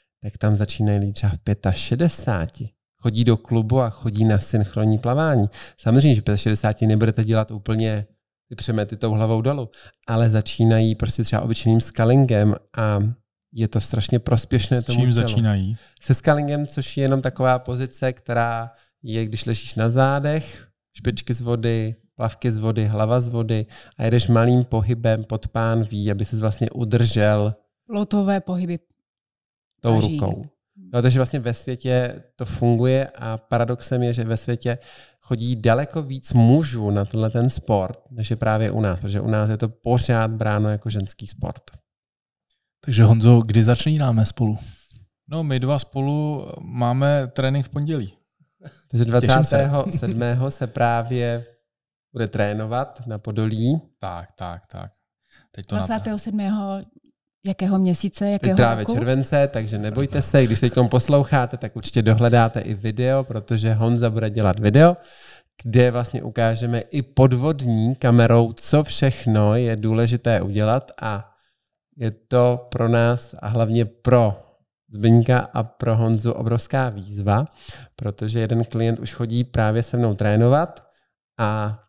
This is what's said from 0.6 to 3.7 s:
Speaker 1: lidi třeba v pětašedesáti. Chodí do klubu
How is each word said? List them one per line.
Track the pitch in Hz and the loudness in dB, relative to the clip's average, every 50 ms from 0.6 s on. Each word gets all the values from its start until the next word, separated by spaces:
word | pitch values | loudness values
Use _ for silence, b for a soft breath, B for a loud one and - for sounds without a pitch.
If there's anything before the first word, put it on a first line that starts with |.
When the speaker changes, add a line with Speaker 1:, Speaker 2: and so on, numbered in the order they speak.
| 107 101 - - 110 104 104 101 | 0 -2 -2 -2 0 0 2 0
Speaker 1:
lidi | 101 101 101 | 0 -2 -4
třeba | - - 104 90 | -2 -2 -2 -2
v | - | -4
pětašedesáti. | - - 101 - - 98 90 - - - - 123 170 170 - - - - 110 90 80 - - - 117 107 - _ _ _ _ _ | -4 -4 -4 -2 0 -2 -2 -2 -2 -4 -2 0 0 0 0 -2 -4 -4 -4 -4 -4 -6 -8 -12 -14 -14 -14 _ _ _ _ _
Chodí | - 117 107 110 120 | -4 -2 0 2 2
do | 113 113 | 4 2
klubu | 110 - - 117 113 110 107 | 2 0 -2 -2 0 0 2